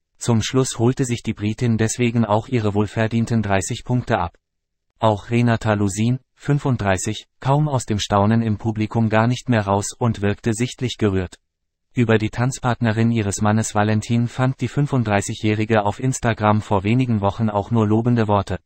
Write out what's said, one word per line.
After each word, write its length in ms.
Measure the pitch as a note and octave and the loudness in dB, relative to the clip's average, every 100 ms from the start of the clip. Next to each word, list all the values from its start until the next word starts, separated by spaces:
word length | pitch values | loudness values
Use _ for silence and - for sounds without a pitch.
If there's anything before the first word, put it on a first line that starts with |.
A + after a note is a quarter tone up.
| _ _ | _ _
Zum 240 | - A2+ | 0 0
Schluss 360 | - C3 C3+ - | 0 0 -2 0
holte 260 | A#2 C3 | 0 0
sich 180 | B2+ A#2 | -2 -4
die 120 | - | -6
Britin 440 | - G#2 G#2+ B2 A2 | -4 -4 -2 0 0
deswegen 460 | A2+ - A#2+ A#2 | 0 0 0 0
auch 240 | A2 G#2 - | 2 0 0
ihre 260 | B2 G#2 | -2 0
wohlverdienten 680 | G2+ G#2 A2+ A2 A#2 A2 A2+ | 0 -2 -2 -2 0 0 0
dreißig 420 | G2+ F#2+ - A#2+ | 0 0 -2 -6
Punkte 340 | - B2 A#2+ A2 | -4 -4 -2 -2
ab. 180 | E2+ - _ _ _ _ _ - | -4 -10 _ _ _ _ _ -2
Auch 320 | A2+ G#2 - | 0 0 0
Renata 440 | A#2 A#2+ A2+ A2+ | 0 2 2 0
Lusin, 460 | G#2 G2+ G2+ A2+ B2+ _ | 0 0 0 0 -2 _
fünfunddreißig, 920 | _ - C#3+ C#3+ A#2+ G2+ F#2 A2 G#2+ - _ | _ -2 0 0 0 0 0 -2 -8 -12 _
kaum 300 | C3 C#3+ D3+ | 0 0 2
aus 180 | C3 - | -2 -2
dem 120 | G#2 | -4
Staunen 420 | - G2+ G2+ A2+ | 0 2 4 2
im 160 | A2+ G#2 | 0 -2
Publikum 520 | A2+ A2 G#2+ A#2 A2 | -2 -2 -2 0 2
gar 180 | A2 A#2 | 2 2
nicht 220 | B2 - | 0 0
mehr 180 | A#2 G2 | 0 2
raus 260 | G2 G2 | 0 -2
und 300 | - A#2+ G#2+ | -2 -2 0
wirkte 300 | G2+ G2+ A#2 | -2 -2 -2
sichtlich 440 | G#2+ B2 - B2 - | -2 -4 -4 -6 -2
gerührt. 420 | G#2+ F#2+ F2+ - _ _ _ _ _ | 0 0 -4 -10 _ _ _ _ _
Über 260 | - A2+ A2 | 0 2 2
die 120 | A2 | 0
Tanzpartnerin 800 | - B2+ - B2+ A2+ A#2 G#2+ A#2 | -2 -4 -2 -4 0 0 2 2
ihres 300 | A#2 G2+ - | 0 -2 0
Mannes 340 | G#2+ G#2+ A2 | 2 2 0
Valentin 520 | G#2 G#2+ G#2+ - A#2 A#2+ | 0 0 0 0 0 0
fand 340 | - C3 - | 0 -2 -2
die 80 | B2+ | -4
fünfunddreißigjährige 1160 | - D3 C3 G#2+ G2+ - A2+ A2 G#2+ G#2+ A2 | -2 0 0 2 0 -2 -2 -2 0 2 2
auf 160 | G2+ - | 2 0
Instagram 600 | C3 C3+ A#2+ G#2+ G#2+ G#2+ | -2 -2 -2 2 2 2
vor 220 | - G2+ | 2 0
wenigen 380 | G2+ B2 B2 A2 | 2 2 2 0
Wochen 280 | G2 - A2 | 0 0 -2
auch 220 | G#2 G2 | -2 0
nur 160 | A#2 G#2 | 2 2
lobende 400 | A2 A#2 A#2+ G#2+ | 2 2 2 2
Worte. 320 | G#2 - F#2 | 0 0 -6